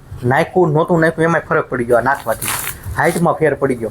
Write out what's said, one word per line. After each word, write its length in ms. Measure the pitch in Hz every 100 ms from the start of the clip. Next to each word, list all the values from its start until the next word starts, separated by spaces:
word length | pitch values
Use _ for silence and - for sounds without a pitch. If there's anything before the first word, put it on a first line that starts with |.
| - - 120
નાખ્યું, 440 | 139 165 185 170
નહોતું 280 | 151 170 175
નાખ્યું, 240 | 160 165
એમાંય 180 | 165 156 -
ફરક 200 | 160 -
પડી 160 | 127
ગયો 120 | 120 120
આ 40 |
નાખવાથી. 460 | 123 139 117 110 - - - - - -
હાઇટમાં 380 | 151 165 170
ફેર 200 | 131 156
પડી 200 | 139 135
ગયો. 160 | 117 110